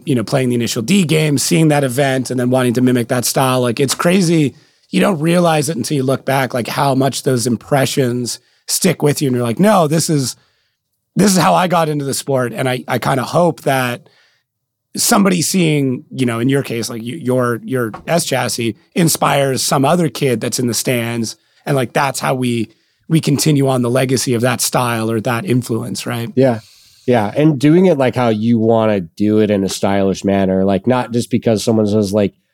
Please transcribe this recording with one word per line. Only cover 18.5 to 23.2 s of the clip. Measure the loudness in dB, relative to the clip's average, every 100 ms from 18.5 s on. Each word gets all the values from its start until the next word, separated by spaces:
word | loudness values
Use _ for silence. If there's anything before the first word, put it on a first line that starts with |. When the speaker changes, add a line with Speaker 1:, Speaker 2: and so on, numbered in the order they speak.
| -2 -4 -6 _
Speaker 1:
inspires | 0 0 2 0 2 0 -2
some | -2 0
other | 2 2 0
kid | -2 -2 -2
that's | -4 -4
in | -2
the |
stands. | -2 -2 -2 -2 -4 -6 -10 _ _
And, | -2 -2
like, | 0
that's | -2 -2 -2
how | -4
we, | -2 -2 -2 -6 _ _ _ -2
we | 0